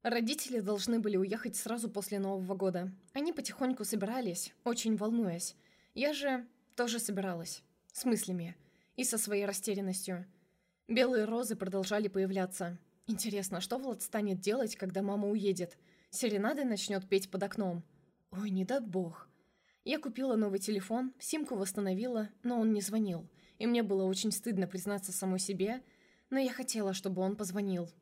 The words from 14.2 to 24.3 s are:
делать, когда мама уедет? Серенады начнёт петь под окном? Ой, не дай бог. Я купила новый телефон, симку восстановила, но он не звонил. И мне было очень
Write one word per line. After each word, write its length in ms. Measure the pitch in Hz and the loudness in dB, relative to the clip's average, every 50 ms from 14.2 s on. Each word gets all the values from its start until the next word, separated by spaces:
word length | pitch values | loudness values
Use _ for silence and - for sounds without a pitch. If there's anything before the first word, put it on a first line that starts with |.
| 208 202 190 185 | 2 2 0 2
делать, 360 | 185 202 214 262 269 - - | 2 2 2 2 2 0 -2
когда 280 | - 196 185 185 190 208 | -4 -4 -2 -2 0 0
мама 260 | 196 202 208 208 202 | 0 0 0 0 2
уедет? 480 | 208 220 190 196 190 175 180 170 - - _ _ - _ _ _ | 0 2 2 2 2 0 -2 -6 -8 -20 _ _ -20 _ _ _
Серенады 560 | - - 247 226 208 196 202 240 311 277 277 | -6 -2 0 0 2 2 2 2 2 2 0
начнёт 420 | 247 220 190 - - 202 190 190 | 0 0 0 0 -2 -2 -2 2
петь 220 | - 196 190 190 - | 2 2 2 2 0
под 140 | - 190 202 | -2 -2 -2
окном? 400 | 196 - - 202 185 175 170 165 _ _ _ _ _ _ _ _ _ | -2 0 0 0 0 0 -2 -6 _ _ _ _ _ _ _ _ _
Ой, 180 | - 185 208 208 | -8 -6 -4 0
не 160 | 185 190 185 | 0 0 0
дай 140 | 190 254 277 | 2 0 -2
бог. 500 | 233 208 170 190 180 165 170 - - - _ _ _ _ _ _ _ _ _ _ _ | -2 -2 -2 -2 -2 -2 -6 -12 -18 -20 _ _ _ _ _ _ _ _ _ _ _
Я 160 | - 302 311 | -2 -2 -2
купила 360 | - 277 220 - 262 269 247 | -2 -6 -4 -2 0 2 2
новый 220 | 220 214 202 190 | 2 2 2 0
телефон, 560 | 196 190 - 214 196 190 - 220 247 254 262 - - | 0 0 0 -2 -2 -2 -2 -2 -2 -2 -4 -6 -8
симку 340 | - - - 311 294 - 247 | -6 -4 -2 -2 -2 -2 -2
восстановила, 760 | 196 196 190 - 214 202 190 185 190 233 254 240 220 214 214 - - | -2 -2 -2 0 0 0 2 2 0 0 0 0 0 -2 -2 -8 -4
но 180 | - 240 247 233 | -2 0 2 4
он 140 | 220 220 214 | 6 6 4
не 80 | 208 | 4
звонил. 480 | 190 196 208 226 214 196 175 165 - - - - - - _ _ | 2 0 0 0 2 0 -2 -4 -8 -12 -20 -20 -20 -20 _ _
И 80 | - | 0
мне 160 | 233 240 233 226 | 4 4 4 4
было 220 | 196 196 190 190 | 4 2 4 4
очень 260 | 190 190 196 - 214 | 2 2 2 0 0